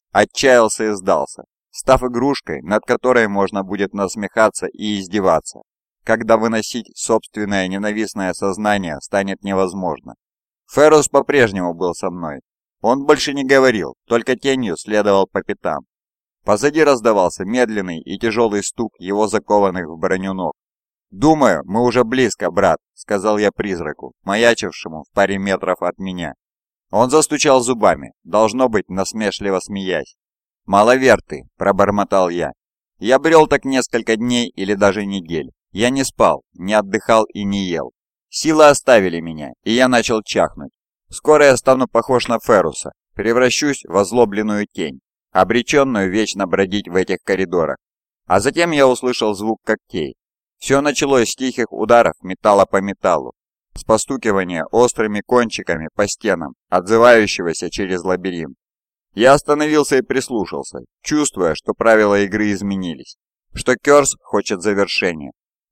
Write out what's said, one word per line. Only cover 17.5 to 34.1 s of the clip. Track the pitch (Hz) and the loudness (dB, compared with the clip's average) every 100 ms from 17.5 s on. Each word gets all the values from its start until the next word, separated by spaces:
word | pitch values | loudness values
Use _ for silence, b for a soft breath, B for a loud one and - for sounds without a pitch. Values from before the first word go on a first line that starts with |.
| 123 113 104 92 80 | -2 0 -2 -6 -10
и | - 101 | -10 -6
тяжёлый | 113 107 113 101 | -4 0 0 0
стук | - - 113 _ | -6 -6 -8 _
его | 90 101 107 | -6 -2 0
закованных | 104 - 104 98 90 78 | -2 0 2 2 0 -2
в | 82 | -2
броню | 92 95 95 | -2 -2 -4
ног. | 95 85 - _ _ _ _ _ | -6 -6 -8 _ _ _ _ _
«Думаю, | 95 147 156 123 80 - | 0 2 4 2 0 -2
мы | 107 | -2
уже | 123 117 | 0 0
близко, | 113 131 117 - 90 | 0 0 0 0 -4
брат», — | 87 95 78 _ | 0 0 0 _
сказал | _ - 101 104 107 | _ -6 -4 -2 0
я | 104 | 0
призраку, | - 98 87 78 71 64 _ | -2 -6 -6 -8 -12 -16 _
маячившему | - 104 117 117 95 - 87 78 | -6 2 2 2 -4 -10 -14 -16
в | 76 | -6
паре | - 95 98 | -2 0 0
метров | 98 95 92 90 | -2 -2 -2 -2
от | 90 - | -4 -6
меня. | 95 90 80 - _ _ _ _ - | -10 -8 -10 -12 _ _ _ _ -4
Он | 101 127 | 0 2
застучал | 151 - 151 147 131 | 2 2 0 4 4
зубами, | 120 120 101 71 69 _ | 2 0 2 0 -6 _
должно | - 104 110 123 127 | -4 0 0 0 0
быть, | 104 - | -2 -4
насмешливо | 92 92 110 104 - 101 92 | -6 -6 -4 -4 -4 -4 -4
смеясь. | - 98 95 82 65 _ _ _ _ _ | -4 -8 -4 -4 -6 _ _ _ _ _
«Маловерты», — | - 98 110 131 131 104 - 73 - - | 0 2 4 4 4 2 0 -16 -16 -4
пробормотал | 92 98 98 101 95 98 90 | -2 2 0 0 0 0 0
я. | 87 73 - _ _ _ - | -2 -6 -10 _ _ _ -8
Я | 101 135 | 0 2
брёл | 160 160 151 | 4 4 4
так | 139 135 | 2 -2
несколько | 135 - 117 110 | -4 -2 -4 -2